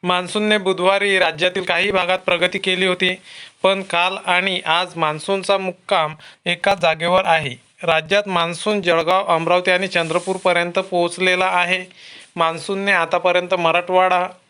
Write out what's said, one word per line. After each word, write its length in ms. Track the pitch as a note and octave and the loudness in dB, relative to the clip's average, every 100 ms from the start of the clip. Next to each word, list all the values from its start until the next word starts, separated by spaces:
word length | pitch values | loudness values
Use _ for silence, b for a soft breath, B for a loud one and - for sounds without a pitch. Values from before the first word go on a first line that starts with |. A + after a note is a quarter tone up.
मान्सूनने 560 | F3+ F3+ F3+ G#3+ G#3+ G#3+ | -2 -2 -2 -4 0 0
बुधवारी 600 | F#3 F3+ F3+ G3 G3+ F#3+ | 0 0 2 2 2 2
राज्यातील 440 | F#3 E3 F3+ F#3 | 2 2 0 0
काही 280 | F3+ E3+ G3 | -2 0 2
भागात 280 | G3 F3 F#3 | 0 0 0
प्रगती 400 | - F3+ F3 F#3+ | 0 0 0 -2
केली 280 | F#3+ F#3 F#3 | -2 0 0
होती, 280 | F3+ F#3 F#3 B B B B | 0 -2 -2 B B B B
पण 200 | F#3+ G3 | 0 0
काल 340 | F#3+ F3 F3+ G3 - | -2 0 0 -2 0
आणि 340 | F3+ F#3+ F3+ | 0 0 -4
आज 360 | F3 E3 F3+ D#3+ | 0 -2 -2 -2
मान्सूनचा 640 | D#3 D3+ - G3 F#3 G3 | -2 -2 -4 -4 0 0
मुक्काम 560 | F#3+ F3+ - F#3+ D#3 D#3 B B - | 0 -8 -2 0 0 -4 B B -6
एका 280 | F3 G3 | -2 0
जागेवर 480 | G3 E3 D#3+ E3+ F#3 | 2 2 0 0 0
आहे. 320 | F#3+ D#3+ C#3+ B2 _ _ | 2 0 0 -10 _ _
राज्यात 460 | E3+ D#3+ D#3+ G3 G3+ | -2 -2 2 0 0
मान्सून 540 | F3 E3 E3+ - G#3+ | -2 -2 -4 -4 -2
जळगाव, 420 | F3 E3 D#3+ F#3 G3 | 2 0 2 0 2
अमरावती 440 | E3 E3 F3+ F3+ | 0 2 2 2
आणि 180 | F3+ F#3+ | 0 0
चंद्रपूरपर्यंत 840 | F3 D#3+ D#3+ - F#3 F#3 F3 F3 | -2 0 -2 -2 -2 0 0 0
पोहोचलेला 760 | F3 F#3+ F3+ F3 E3+ F#3 F3+ F#3 | -4 -2 -2 -2 0 0 0 0
आहे. 380 | F3+ F3 F#3 F3+ B B B B - | 0 0 -2 -4 B B B B -2
मान्सूनने 560 | E3 E3 D3 G3 G3 | 0 0 -6 -4 0
आतापर्यंत 600 | F#3+ E3 F3+ F3+ F3 F3 | 2 2 0 2 0 0
मराठवाडा 720 | F#3 E3 E3 F3 F#3 F#3 F3+ F3+ - _ | 0 2 0 2 2 4 2 -2 -8 _